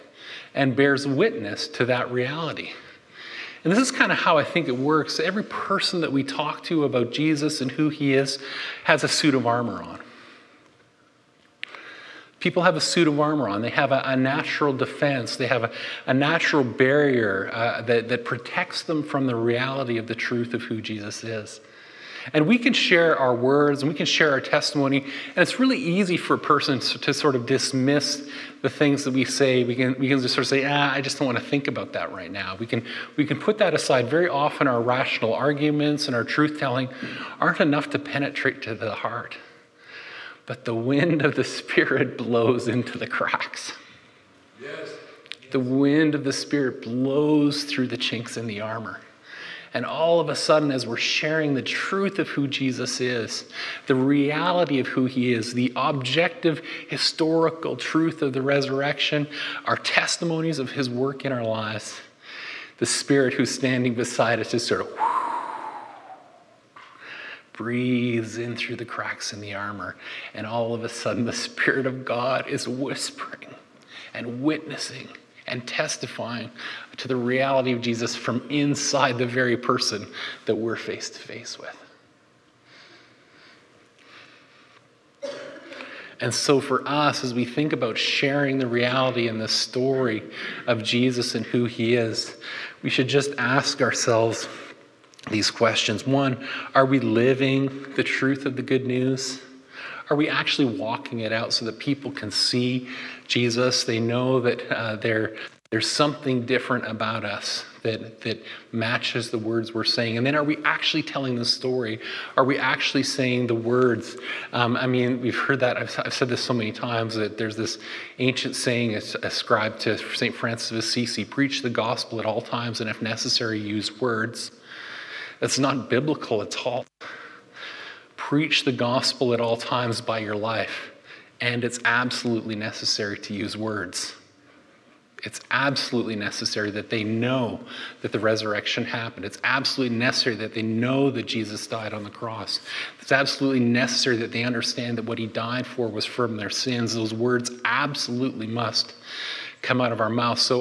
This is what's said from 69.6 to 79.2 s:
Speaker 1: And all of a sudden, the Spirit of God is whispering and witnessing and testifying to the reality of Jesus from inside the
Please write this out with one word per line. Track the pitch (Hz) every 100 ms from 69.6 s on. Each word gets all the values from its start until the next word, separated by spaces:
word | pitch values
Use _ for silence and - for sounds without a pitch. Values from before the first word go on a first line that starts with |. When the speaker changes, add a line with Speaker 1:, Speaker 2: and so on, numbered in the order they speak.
| 104 101 92 - - - -
Speaker 1:
And | 110
all | 107 117 117
of | 117
a | 117
sudden, | - 117 104
the | 120
Spirit | - - - 151 143 131
of | 127
God | 127 120 127 127 -
is | 139 117
whispering | 127 123 - - - - - - - - - - - -
and | 110 120 123
witnessing | 147 156 143 135 - 127 - - - - -
and | 123 -
testifying | - 156 - 127 - 117 120 113 - - - - -
to | 127
the |
reality | 127 120 131 135 135 127
of | 120
Jesus | 120 113 117 -
from | - 120 -
inside | 147 143 139 - 139 135
the | 117